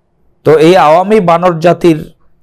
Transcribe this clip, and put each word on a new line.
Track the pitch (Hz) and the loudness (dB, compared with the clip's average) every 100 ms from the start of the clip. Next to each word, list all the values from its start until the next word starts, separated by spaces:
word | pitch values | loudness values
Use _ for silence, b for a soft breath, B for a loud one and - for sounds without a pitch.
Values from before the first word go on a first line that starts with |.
| _ _ _ _ | _ _ _ _
তো | - 151 | -2 2
এই | 160 185 | 2 2
আওয়ামী | 151 170 190 220 | 2 0 0 -2
বানর | 170 170 180 160 | 0 -2 -2 -2
জাতির | 170 170 175 156 - _ _ _ | -2 0 -2 -2 -8 _ _ _